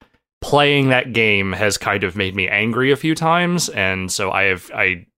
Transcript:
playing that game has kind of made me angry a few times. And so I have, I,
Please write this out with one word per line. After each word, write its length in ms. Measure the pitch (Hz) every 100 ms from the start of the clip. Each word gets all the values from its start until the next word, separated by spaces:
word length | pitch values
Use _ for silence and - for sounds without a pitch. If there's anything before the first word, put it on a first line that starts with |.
| _ _ _ _
playing 480 | - 143 143 143 135
that 240 | 127 127
game 400 | 117 110 101 98
has 260 | 92 107 95
kind 260 | 113 101
of 120 | 98 95
made 180 | 95
me 140 | 98 92
angry 420 | 104 110 117 131
a 40 | 135
few 180 | 160
times. 540 | 156 160 170 175 175 -
And 420 | 110 95 95 92
so 200 | - 95
I 140 | 92
have, 260 | 98 92 -
I, 320 | 110 95 90 -